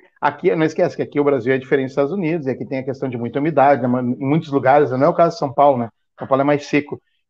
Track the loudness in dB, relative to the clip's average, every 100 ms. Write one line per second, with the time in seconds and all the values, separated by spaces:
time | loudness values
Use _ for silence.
0 | _ _ -4 0 0 2 0 0 -2 -2
1 | -4 0 2 2 0 -2 0 -2 0 -2
2 | -2 -2 -4 -4 -4 -6 -6 -6 -6 -6
3 | -6 -6 -6 -2 0 2 4 4 0 -2
4 | -2 -4 0 0 0 0 2 4 2 2
5 | 0 4 2 2 -4 2 4 4 -2 -8
6 | _ -16 -2 0 2 0 0 -2 -2 -10
7 | _ _